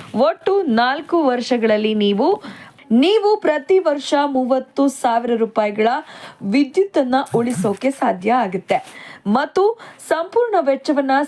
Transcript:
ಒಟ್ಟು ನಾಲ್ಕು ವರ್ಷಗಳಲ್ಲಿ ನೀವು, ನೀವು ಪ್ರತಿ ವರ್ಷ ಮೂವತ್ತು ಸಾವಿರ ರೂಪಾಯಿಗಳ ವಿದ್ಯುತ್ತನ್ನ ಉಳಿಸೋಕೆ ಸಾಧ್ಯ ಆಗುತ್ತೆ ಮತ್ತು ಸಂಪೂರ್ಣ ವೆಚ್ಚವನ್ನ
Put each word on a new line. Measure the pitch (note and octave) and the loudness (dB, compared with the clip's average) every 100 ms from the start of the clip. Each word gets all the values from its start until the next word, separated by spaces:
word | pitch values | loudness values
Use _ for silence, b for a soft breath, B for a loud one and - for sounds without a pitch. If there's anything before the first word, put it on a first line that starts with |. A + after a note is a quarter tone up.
| B | B
ಒಟ್ಟು | G#3 D4+ - - G4 | 0 0 0 0 0
ನಾಲ್ಕು | E4 A3 B3 D4 D4 E4+ | 2 0 0 -2 -2 0
ವರ್ಷಗಳಲ್ಲಿ | C4+ B3 A#3 A#3+ A3 G#3+ G#3+ | 0 0 -2 0 0 0 0
ನೀವು, | G#3+ G3+ G3+ D#4 G4+ B B B B - | 0 0 2 0 -2 B B B B 0
ನೀವು | A#3 E4 A4 G#4 G#4 | 2 4 4 2 2
ಪ್ರತಿ | D#4+ D4+ C4+ F#4+ | 0 -2 2 2
ವರ್ಷ | E4 C#4+ - C#4+ C#4+ | 2 -2 -2 0 0
ಮೂವತ್ತು | C4 B3+ C4 C4 - C#4 | 0 0 -2 -2 0 0
ಸಾವಿರ | - B3 A#3 A#3+ | 0 -2 0 0
ರೂಪಾಯಿಗಳ | A3+ A3 A3 G#3 G#3 A3+ C#4+ - B B B | -2 -2 -2 -2 0 0 0 -8 B B B
ವಿದ್ಯುತ್ತನ್ನ | G3 C4 C4+ F#4 G4+ D#4 B3+ C4 C4+ | -2 0 2 0 0 0 0 0 0
ಉಳಿಸೋಕೆ | A#3 A#3+ G3+ G#3 G3+ C4 | -2 -2 -2 -2 -2 -4
ಸಾಧ್ಯ | - A#3+ F#3 G3+ | -2 -4 -2 0
ಆಗುತ್ತೆ | B3 G3+ F3+ - F#3+ B B B B G3 | 0 0 -4 -2 -4 B B B B -2
ಮತ್ತು | A#3+ D4+ F#4 G4+ A#4 B B - | 0 0 0 0 0 B B -4
ಸಂಪೂರ್ಣ | D#4+ F#4 A#4 A#4+ F#4 | -4 -2 0 2 0
ವೆಚ್ಚವನ್ನ | C#4 C4+ D#4 C#4+ C4+ C4+ | 0 -2 0 -2 0 0